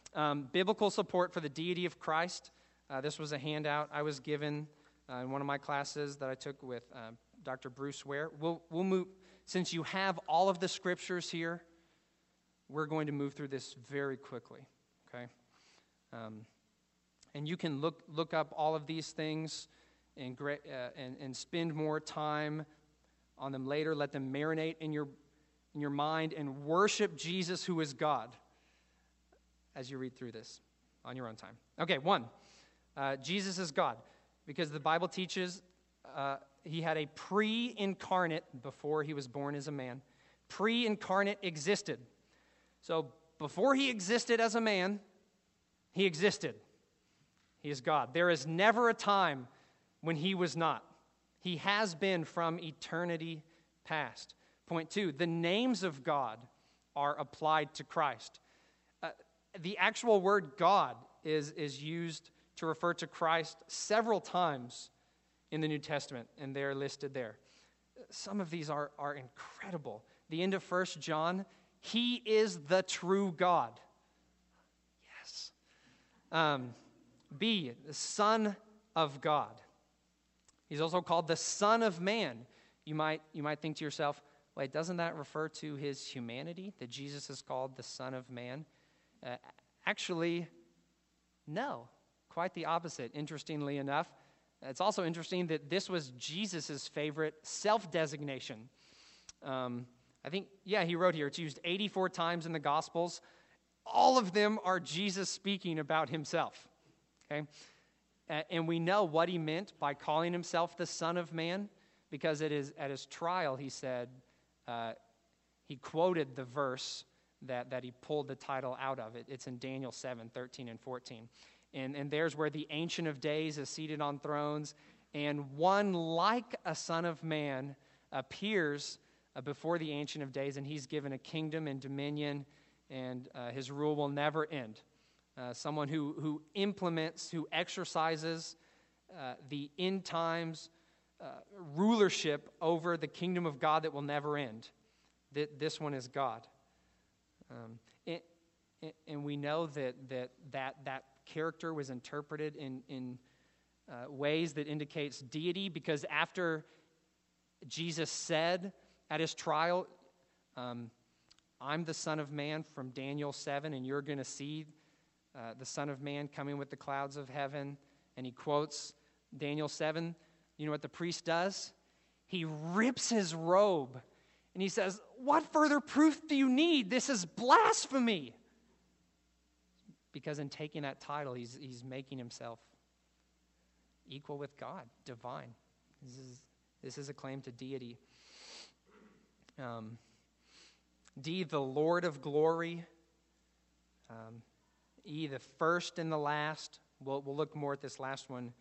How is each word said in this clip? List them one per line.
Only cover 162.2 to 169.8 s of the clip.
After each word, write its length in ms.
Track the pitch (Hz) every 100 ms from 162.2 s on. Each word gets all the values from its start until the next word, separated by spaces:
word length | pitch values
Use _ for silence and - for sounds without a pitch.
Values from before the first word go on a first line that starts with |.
| 143
Man" 300 | 147 147 156
from 260 | 156 - 131
Daniel 440 | 127 135 147 147
seven, 400 | - - 143 156
and 120 | 135 131
you're 140 | 143
gonna 240 | 143 143
see, 400 | 131 - 143 156 156 - _ _ _ _ _ 135
uh, 160 | 117 123
the 80 | 127
Son 240 | - 147
of 100 | 135
Man 280 | 147 143 147
coming 280 | - 143 143
with 140 | 143
the 60 | 135
clouds 420 | - 139 139 143
of 100 | 131
heaven, 480 | 143 139 143 139 143 _ _ _ -
and 80 |
he 80 | 127
quotes 640 | 120 - 147 151 - - - _ _ _ -
Daniel 320 | 147 151 147
seven, 460 | -